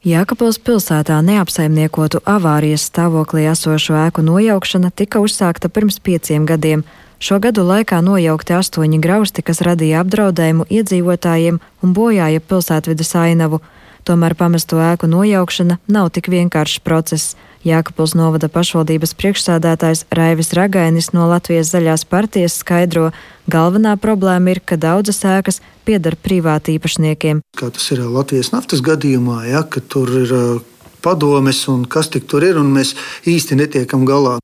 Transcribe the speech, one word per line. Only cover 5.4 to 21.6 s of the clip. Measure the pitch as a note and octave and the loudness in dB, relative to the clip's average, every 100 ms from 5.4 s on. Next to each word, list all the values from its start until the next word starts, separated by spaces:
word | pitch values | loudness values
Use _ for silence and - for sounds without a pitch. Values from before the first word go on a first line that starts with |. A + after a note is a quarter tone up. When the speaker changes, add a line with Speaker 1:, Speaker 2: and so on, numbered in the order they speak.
| F#3 E3 E3+ | -2 0 -4
Speaker 1:
pirms | G#3+ G#3+ - | 0 0 -2
pieciem | - E3+ - D3+ D#3 | -2 -2 0 0 0
gadiem. | D#3+ D#3 D#3 D#3 - - _ | 0 0 0 -4 -14 -20 _
Šo | - G3 | -2 0
gadu | A3+ G#3+ | 2 2
laikā | F3+ G3+ A3 F3+ | 2 2 2 0
nojaukti | F3+ G3 E3 D#3 - F3 | 2 2 2 -2 0 -2
astoņi | F#3+ - D#3 D#3+ | 0 0 0 2
grausti, | D#3+ G3+ G#3 - - | 2 2 0 -2 -4
kas | E3 | -2
radīja | F3 F3 D#3+ D#3 | 0 2 2 0
apdraudējumu | F3+ G#3 G3+ F3 D#3+ D#3+ D#3+ | 0 0 0 2 2 0 0
iedzīvotājiem | G#3+ G3+ F#3 F3 F3 F3 E3 E3+ E3+ - _ F#3 | -2 0 0 0 0 0 0 0 -2 -6 _ 0
un | |
bojāja | F#3 A#3 G#3 D#3+ D#3+ | 2 2 2 2 0
pilsētvides | D#3+ F#3+ E3+ D#3 D#3+ D#3+ E3 F3 | 0 -2 0 -2 -2 -4 -2 0
ainavu. | E3+ E3 D#3+ D#3 - - - - | 2 2 0 -2 -6 -20 -20 -12
Tomēr | - E3+ E3 | -2 2 2
pamesto | D#3+ F3 E3+ - D#3+ | 2 0 0 0 0
ēku | E3 F3 E3 | 0 0 0
nojaukšana | E3+ G#3 G3 F3 - F3 F3 - | 2 2 2 0 0 0 0 0
nav | G#3 F3 | 0 2
tik | F3 F3 | -2 -2
vienkāršs | F3+ F3 D#3+ D3+ - | 0 0 0 -2 -4
process. | - D#3+ D#3+ D#3+ - - - - | -2 -2 0 -4 -6 -10 -20 -8
Jēkabpils | E3+ E3 D#3+ - D#3+ E3+ | 0 0 0 -2 0 2
novada | D#3+ D#3+ D#3 | 2 0 -2
pašvaldības | E3 F3 E3+ D#3 D#3+ E3 - | -2 0 0 0 0 -2 -2
priekšsēdētājs | G3 G3 - E3 E3 E3 E3 D#3+ - E3 | -2 -2 0 0 0 0 0 -2 -2 0
Raivis | E3 D#3+ E3 F3 | 2 2 0 0
Ragainis | G3+ F#3+ E3 E3 E3 | 0 2 2 0 0
no | F3 E3+ | 0 2
Latvijas | F3 - E3+ | 0 0 -2